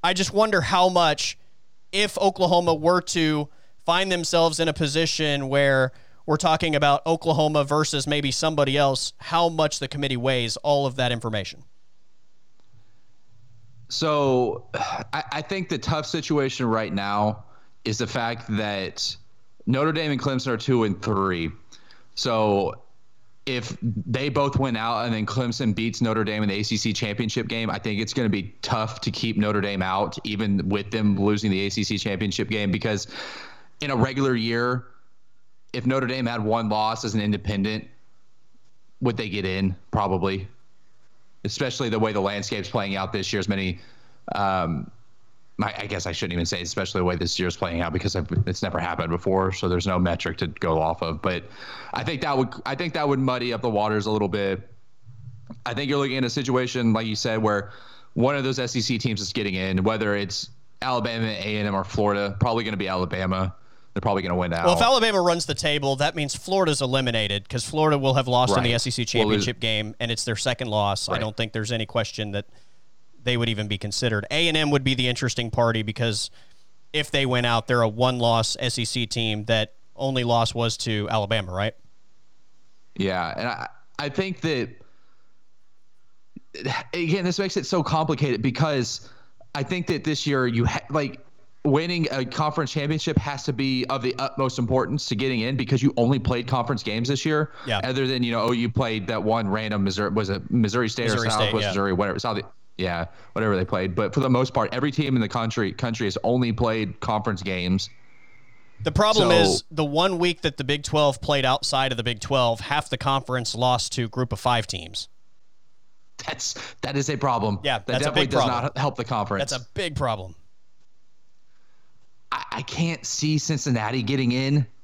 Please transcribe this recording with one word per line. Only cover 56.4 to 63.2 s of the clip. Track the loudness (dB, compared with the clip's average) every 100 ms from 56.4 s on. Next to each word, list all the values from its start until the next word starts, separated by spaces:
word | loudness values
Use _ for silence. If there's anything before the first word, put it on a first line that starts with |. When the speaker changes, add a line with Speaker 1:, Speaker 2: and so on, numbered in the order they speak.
| 2 2 2 2 4
Speaker 2:
like | 4 2
you | -2
said, | 0 2
where | 2 2 -2 -12 -18 -18 -8
one | 2 2 2
of |
those | 0 0
S | -2 -2
E |
C | 0 0
teams | 0 -2
is | -4
getting | -2 -2
in, | 0 0 2
whether | 2 2 2
it's | 0 -2 -6 -10 -14 -18 -6
Alabama, | -2 0 0 -2 -2
A | -2 -2 -2
and | 0
M, |
or | 0
Florida, | -2 2 2 2 0 0
probably | 2 2
gonna | 0 -2
be | -2
Alabama. | 0 0 0